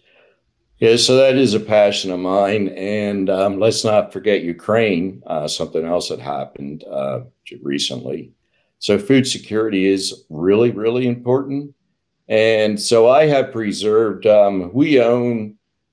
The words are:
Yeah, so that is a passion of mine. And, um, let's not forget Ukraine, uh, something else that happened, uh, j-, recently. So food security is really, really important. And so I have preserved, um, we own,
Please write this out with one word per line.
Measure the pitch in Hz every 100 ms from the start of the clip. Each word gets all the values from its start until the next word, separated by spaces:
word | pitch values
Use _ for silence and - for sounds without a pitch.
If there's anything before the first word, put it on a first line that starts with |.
| _ _ _ _ _ _ _ -
Yeah, | 117 120
so | 123 131
that | 135 131
is | 120
a | 104
passion | 104 107 104 101 95
of | 90
mine. | 92 98 98 107 98
And, | - 98 107 104 101 95
um, | 95 98 98
let's | 110 107
not | 113 107 104
forget | 95 107 98
Ukraine, | 85 85 - 113 110 85 92 95 -
uh, | 80 76
something | - 80 82 82
else | 87 -
that | 73
happened, | 69 69 69 - 71 76
uh, | 104 69 69 65 62 _ -
j-, | 62
recently. | 69 71 - 65 64 80 - _ _ _ _ -
So | - 104
food | - 135 -
security | - - 107 110 95 95
is | 98 - - -
really, | 78 90 104 120
really | 98 110 123 127
important. | 120 123 135 139 139 143 _ _ _ _ _ -
And | 110 110 110 107 104
so | - 117 117
I | 139 156
have | 139 -
preserved, | 113 107 95 104 107 113 95 107
um, | 104 101 98 87
we | 117 156 135
own, | 117 120 120 117 107 - _ _ _